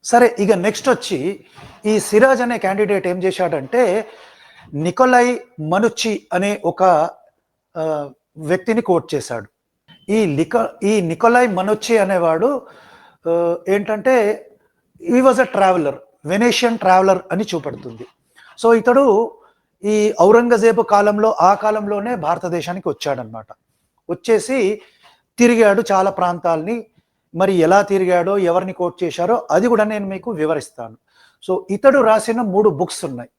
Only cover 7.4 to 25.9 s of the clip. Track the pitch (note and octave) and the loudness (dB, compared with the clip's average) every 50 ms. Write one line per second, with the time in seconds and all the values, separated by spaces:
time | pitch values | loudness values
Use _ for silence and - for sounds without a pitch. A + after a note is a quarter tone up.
7.4 | _ _ _ _ _ _ _ E3+ D#3+ D#3+ D#3 D3+ D3 C#3 C3 _ _ _ _ D3+ | _ _ _ _ _ _ _ -8 -6 -6 -6 -6 -8 -12 -16 _ _ _ _ -14
8.4 | D#3 D3 F3 F3+ F#3 - A3+ A#3 - - F3+ D#3+ - - - C#3+ - - B2+ A2+ | -4 -4 -4 -2 -2 -2 -2 -2 0 0 -2 -2 -2 -4 -8 -8 -6 -6 -10 -10
9.4 | G#2 - _ _ _ _ _ _ _ _ E3 _ _ - G3+ A3+ G#3+ F3 C#3+ C#3 | -10 -14 _ _ _ _ _ _ _ _ -20 _ _ -2 0 0 0 0 0 -2
10.4 | E3 - - A#3 A3+ A3 - - - G3 G#3+ G#3+ F3+ E3 E3 D#3+ - A3+ A#3+ B3 | -2 0 0 -2 -2 -2 -6 -4 -2 0 0 0 0 -2 -4 0 2 2 4 4
11.4 | B3 A#3+ G3 F3+ F#3 G3+ G#3+ G#3+ - - A#3 A3 G3 F#3 G3 F3+ E3+ E3 D#3+ E3 | 2 0 -2 -4 -2 -2 -4 -4 -2 -2 0 0 0 0 0 0 0 0 0 0
12.4 | G3+ C4 D4 - - - - - - - - - _ _ _ _ _ E3 E3+ E3+ | 0 -2 -2 -4 -8 -14 -20 -20 -20 -20 -20 -20 _ _ _ _ _ -2 -2 0
13.4 | E3+ E3+ E3+ F3 F3 F#3 F#3+ G3+ G3+ - G#3+ G#3+ G#3 C4 C4 B3 G#3+ G3+ G#3+ - | 0 -2 -4 -4 -4 -2 -2 -2 -2 -4 -6 -2 0 0 2 2 2 0 -2 -4
14.4 | - - _ _ _ _ _ _ _ _ _ _ - - A#3+ B3 B3+ C4 A#3+ G#3+ | -8 -20 _ _ _ _ _ _ _ _ _ _ -6 0 0 4 4 4 4 2
15.4 | B3+ - - G3+ G3 F#3+ F#3 F3+ D3+ C#3 C3 - - _ _ _ _ C#3+ F3+ G#3 | 0 -2 0 0 2 2 2 0 0 -4 -6 -8 -14 _ _ _ _ -4 -2 0
16.4 | A#3 A#3+ A3 - B3 A#3 A3+ A3+ - F#3 F#3 F#3 F#3+ F#3+ F#3+ F#3 - - - F#3 | 2 2 2 2 0 -2 -2 0 2 4 4 4 4 4 0 0 -2 -6 -6 -6
17.4 | A3 G#3 - E3 D3 D3+ B2 G2+ - B2+ A2+ A2 A#2 - _ _ _ _ _ _ | -6 -4 -6 -8 -8 -8 -12 -12 -16 -18 -16 -18 -20 -20 _ _ _ _ _ _
18.4 | - - - - - A3+ A#3 A3+ G#3+ B3 A#3+ C4+ C#4 C4 G3+ G#3 A#3 G#3+ - _ | -20 -20 -18 -2 2 4 4 4 4 4 4 4 4 4 4 2 0 -2 -8 _
19.4 | _ _ _ _ _ _ _ _ - G#3 G#3+ G#3+ G#3 G#3+ - - E3+ G3 A3 A#3 | _ _ _ _ _ _ _ _ -4 -2 0 0 0 0 2 4 4 6 6 6
20.4 | A#3+ A#3+ A#3+ G#3+ G#3 A3+ A3 G#3 A3+ - G#3 G3+ G3+ G#3 G#3 G#3 G#3 A3 G#3+ - | 6 4 2 4 4 2 2 2 0 2 2 2 4 2 4 4 4 2 4 4
21.4 | D#3+ F3+ G3+ G#3 G#3+ G#3+ G#3+ G#3+ G#3 G3+ G#3 G3+ G3+ A#3 B3 G3 D#3 D3+ E3+ E3+ | 4 4 4 4 0 -2 -2 -2 -4 -4 -6 -6 -4 -6 -6 -6 -2 -4 -4 -4
22.4 | - F3+ E3 E3+ D#3 E3 - F#3+ - E3+ C#3+ - - D3+ C#3 B2+ A#2+ A2 A2+ A2+ | -4 -6 -6 -6 -6 -6 -10 -8 -6 -8 -8 -6 -4 -6 -6 -6 -8 -12 -14 -18
23.4 | A2 _ - _ _ _ _ _ _ _ _ _ _ - F3 - _ - A3+ G#3 | -18 _ -20 _ _ _ _ _ _ _ _ _ _ -10 -10 -10 _ 0 0 0
24.4 | G#3+ - C4 C4+ G#3+ F#3+ G#3+ G#3 - _ _ _ _ _ _ _ _ _ _ - | 0 -2 -4 -2 -2 -2 -4 -6 -10 _ _ _ _ _ _ _ _ _ _ 2
25.4 | A#3+ A#3+ A#3+ A3+ A3+ G#3 G3 F#3+ - - | 4 4 4 4 4 4 4 2 0 0